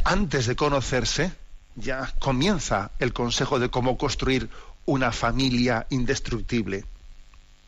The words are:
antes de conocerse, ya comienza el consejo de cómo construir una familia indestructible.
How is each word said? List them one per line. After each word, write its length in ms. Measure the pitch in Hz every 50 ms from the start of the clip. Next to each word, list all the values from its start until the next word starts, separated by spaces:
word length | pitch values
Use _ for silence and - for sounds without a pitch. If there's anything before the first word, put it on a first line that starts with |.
| -
antes 420 | - 170 202 208 151 139 139 120
de 100 | 117 123
conocerse, 760 | - 151 147 143 139 117 - 139 127 113 - - - 151 185 165 - - - - - - - -
ya 360 | 123 107 131 131 131 131 - - -
comienza 720 | - 139 135 127 143 202 214 151 - - 117 101 98 104 - -
el 140 | 156 143 -
consejo 480 | - 123 120 117 - 147 - 151 127
de 100 | 123 120
cómo 260 | - 110 113 131 123
construir 540 | - - 135 - - 131 127 131 127 110 110 - - - - - - -
una 260 | - 147 131 131 120 113
familia 720 | - - 117 117 127 135 131 123 120 123 123 120 113 117 -
indestructible. 960 | 143 131 123 120 135 - - - 127 110 - - 123 117 104 95 95 101 - - - - - - - - - - - - - - - - -